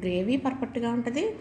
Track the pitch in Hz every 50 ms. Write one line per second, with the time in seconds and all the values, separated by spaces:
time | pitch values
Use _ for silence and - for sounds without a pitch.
0 | 185 185 180 180 185 220 262 269 - 262 262 - 262 - - 240 233 233 240 240
1 | 240 240 240 294 381 440 427 -